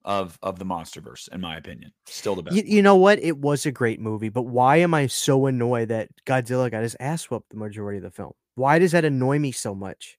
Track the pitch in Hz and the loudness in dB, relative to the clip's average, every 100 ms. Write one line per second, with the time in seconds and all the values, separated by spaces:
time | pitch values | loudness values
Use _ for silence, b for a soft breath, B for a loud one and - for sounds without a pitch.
0 | - 101 92 80 95 90 95 87 80 - | -4 -2 -2 -6 -8 -8 -6 -8 -8 -16
1 | - 62 - - 87 80 85 71 - _ | -18 -18 -14 -10 -10 -10 -14 -18 -20 _
2 | - - 107 95 165 185 196 208 196 196 | -20 -10 -6 -4 -2 -2 2 4 8 8
3 | 190 208 165 143 143 143 151 120 117 110 | 8 4 0 -2 0 0 -2 -2 -2 -2
4 | 110 107 110 107 120 120 127 156 175 160 | -6 -4 -4 -4 -4 2 4 4 4 2
5 | 135 - - 135 135 127 120 123 113 113 | 0 -2 0 2 2 0 0 0 -2 -4
6 | - _ - 131 117 127 123 110 113 - | -6 _ -4 -2 -2 -2 -2 -2 -6 -6
7 | 131 165 - 113 _ 107 107 104 101 101 | -8 -6 -6 -10 _ -12 -12 -10 -8 -8
8 | 92 - 87 - _ - 131 160 185 170 | -10 -14 -16 -16 _ -2 4 6 6 4
9 | 156 135 127 143 147 120 110 98 98 - | 2 2 2 0 -2 -4 -8 -8 -10 -14
10 | - | -20